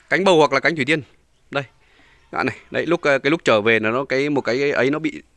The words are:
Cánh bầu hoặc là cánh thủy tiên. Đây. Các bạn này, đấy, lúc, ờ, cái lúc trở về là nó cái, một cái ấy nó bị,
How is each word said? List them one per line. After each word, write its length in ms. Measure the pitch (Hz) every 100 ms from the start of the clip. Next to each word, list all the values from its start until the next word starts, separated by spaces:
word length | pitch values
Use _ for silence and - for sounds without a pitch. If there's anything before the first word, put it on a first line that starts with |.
| _
Cánh 140 | 151
bầu 140 | 196 160
hoặc 160 | 143
là 60 | 139
cánh 160 | 143 160
thủy 100 | 127
tiên. 160 | 160 - _ _ _ _
Đây. 120 | 139 135 _ _ _ _ _ _
Các 60 | -
bạn 80 | 131
này, 120 | - -
đấy, 140 | 123 151
lúc, 160 | 170
ờ, 180 | 147 135
cái 120 | 139
lúc 100 | 170
trở 180 | - 110
về 180 | 110 110
là 120 | 110
nó 140 | 123 139
cái, 240 | 131 147
một 120 | 139
cái 300 | 110 127 143
ấy 180 | - 131
nó 100 | 156
bị, 220 | 160 - -